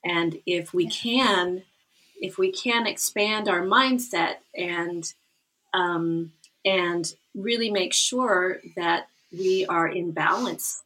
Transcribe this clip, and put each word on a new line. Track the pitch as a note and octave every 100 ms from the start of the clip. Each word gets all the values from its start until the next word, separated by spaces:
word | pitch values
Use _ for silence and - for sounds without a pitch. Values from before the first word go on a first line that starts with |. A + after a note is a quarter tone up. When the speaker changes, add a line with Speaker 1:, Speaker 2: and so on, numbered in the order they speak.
| F3
Speaker 1:
And | E3+ E3+ D#3+ -
if | F3 E3+
we | F3+ E3
Speaker 2:
Yes. | -
Speaker 1:
can, | A#3 B3 B3 F#3+ F3+ F3+ F#3+ _ _ _ _ -
if | F#3 -
we | F#3+
can | F#3+ B3 A#3 A3
expand | - - - G#3 G#3+ G#3
our | F3+
mindset | F#3 A3+ C4 B3 - F3 E3+ - _ -
and, | F3 F3 E3+ F3 D#3+ - _ _ _ _ _
um, | F#3 F3 E3+ E3 E3 E3 _ - _ G3
and | F#3+ F3 F3 E3 - _
really | - G3+ A#3 A3+
make | G3+ F3+
sure | - - B3 B3 F#3 F#3 F#3+ - -
that | E3+ E3+ - _ _
we | F3 F#3 F#3+ F#3+
are | F3 D#3+
in | F3+ E3+
balance | D#3+ D#3 F#3 A#3+ - - -